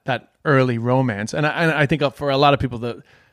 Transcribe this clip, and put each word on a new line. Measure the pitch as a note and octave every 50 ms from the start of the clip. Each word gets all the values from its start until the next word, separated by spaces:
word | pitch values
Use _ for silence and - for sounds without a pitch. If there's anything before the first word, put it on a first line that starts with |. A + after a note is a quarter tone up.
| -
that | - C3 A#2 - _ _ _ -
early | D#3 C#3+ C3 C3 B2+ A#2+ A#2
romance. | A2+ A#2+ B2 C3 C3+ B2 G#2+ G2 G#2 A2 -
And | D#3 D3
I, | D3+ - - F3
and | E3
I | D3+ D3 D3+ C3
think | E3 C#3+ D3+ C#3 -
for | - D3 C#3+
a | C#3 C3+
lot | C#3+ D3 C#3+
of | C3
people, | - B2+ B2 A2+
the, | A2+ A#2+ A2+ - - _ _ _ _ _